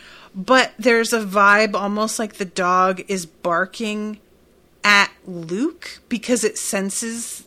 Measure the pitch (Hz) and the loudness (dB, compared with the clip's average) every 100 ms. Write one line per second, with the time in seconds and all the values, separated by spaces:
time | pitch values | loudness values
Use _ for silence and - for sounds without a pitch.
0 | - - - 190 185 262 240 - 233 233 | -20 -20 -16 -6 2 4 4 0 2 2
1 | 226 233 208 196 202 202 220 196 202 208 | 2 -2 0 4 6 6 4 0 -2 -2
2 | 220 - 220 - 196 - 180 185 185 185 | -4 -4 -6 -6 -8 -2 2 4 2 0
3 | - 190 165 _ 175 170 190 - 220 214 | -4 -6 -8 _ -2 0 -2 -6 -6 -6
4 | 214 208 _ _ _ _ _ _ 208 202 | -8 -12 _ _ _ _ _ _ 4 4
5 | 196 - - 175 165 185 302 330 - - | 4 -2 -14 -12 -6 -4 -4 -6 -16 -18
6 | - 226 - 247 220 - - 202 196 - | -8 -6 -2 0 0 -4 -6 -4 -4 -6
7 | 233 233 233 - | -8 -8 -12 -14